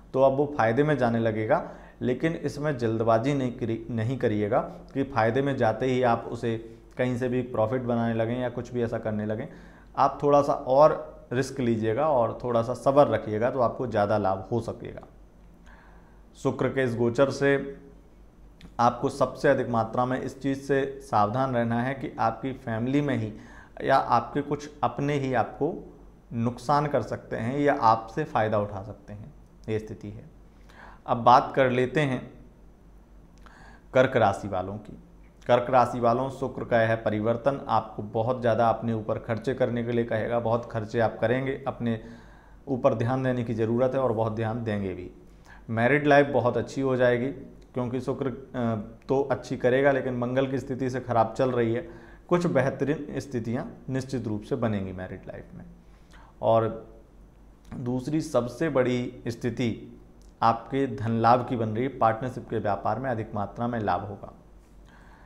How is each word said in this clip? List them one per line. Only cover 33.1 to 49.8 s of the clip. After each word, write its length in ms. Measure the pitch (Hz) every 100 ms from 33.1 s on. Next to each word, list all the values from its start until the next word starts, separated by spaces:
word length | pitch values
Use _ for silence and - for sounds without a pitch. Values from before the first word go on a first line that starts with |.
| - - - - - - - -
कर्क 240 | 131 131 120
राशि 300 | 104 98 101
वालों 300 | 92 95 107
की। 200 | - - - - - - -
कर्क 220 | 123 123
राशि 300 | 127 117 123
वालों, 300 | 117 123 135
शुक्र 360 | 131 131 - 113
का 160 | 117
यह 140 | 113 113
परिवर्तन 640 | 110 107 107 120 139 139 -
आपको 340 | 113 - - 107
बहुत 360 | 117 117 123
ज़्यादा 260 | 117 110 113
अपने 240 | 107 117
ऊपर 260 | 110 107 120
खर्चे 340 | - 110 131
करने 300 | 127 120 120
के 80 | 117
लिए 120 | 120 117
कहेगा, 340 | 110 110 120
बहुत 280 | 110 117 -
खर्चे 280 | 117 107 120
आप 180 | 110 -
करेंगे, 440 | 113 127 135 139 127
अपने 320 | 120 117 113 - - - - - - -
ऊपर 260 | 127 135
ध्यान 300 | 117 120 131
देने 200 | 131 123
की 100 | 117
ज़रूरत 400 | 110 110 117 131
है 60 | 135
और 120 | 127
बहुत 220 | 110 113
ध्यान 300 | 107 110 120
देंगे 300 | 113 104 95
भी। 160 | 90 90 - - - - - -
मैरिड 380 | 113 120 147 147
लाइफ 200 | 143 139
बहुत 300 | 123 120 117
अच्छी 240 | 113 139
हो 140 | 135 127
जाएगी 320 | 123 120 135 131 - - -
क्योंकि 260 | 127 123 127
शुक्र, 260 | 123 120 131
अ, 480 | 117 - 127 117 110 101 - -
तो 140 | 135
अच्छी 360 | 135 123 - 131
करेगा, 340 | 127 131